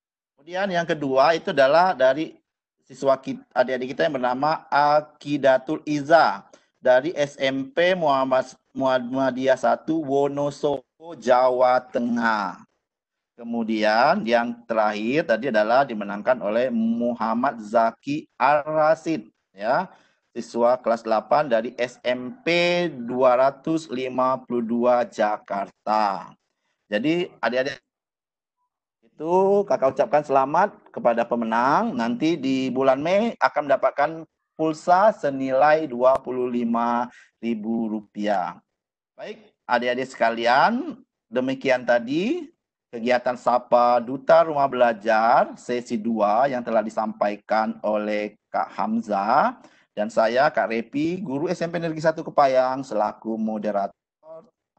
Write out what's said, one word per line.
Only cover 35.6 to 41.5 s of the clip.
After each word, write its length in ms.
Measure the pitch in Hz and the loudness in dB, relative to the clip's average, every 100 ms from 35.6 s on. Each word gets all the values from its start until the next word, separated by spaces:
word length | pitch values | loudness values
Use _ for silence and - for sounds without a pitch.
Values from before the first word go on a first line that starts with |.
| 147 156 151 | 4 4 0
dua 320 | 120 127 135 | 2 2 2
puluh 320 | 131 127 127 | -2 -4 -2
lima 560 | 120 117 117 117 120 120 - _ - | -2 -2 0 0 0 -4 -10 _ -10
ribu 480 | 117 110 107 117 110 | -6 -6 -4 -4 -4
rupiah. 720 | 107 107 104 104 98 87 92 _ _ _ _ _ | -6 -10 -6 -2 -2 -4 -10 _ _ _ _ _
Baik, 240 | - 170 220 _ _ - | -18 -16 -16 _ _ -2
adik-adik 380 | 120 123 123 131 | -2 0 -4 -6
sekalian, 880 | - 113 117 117 131 180 240 330 - _ _ _ | -2 -2 0 2 4 2 0 -8 -14 _ _ _
demikian 560 | 120 131 | -4 -4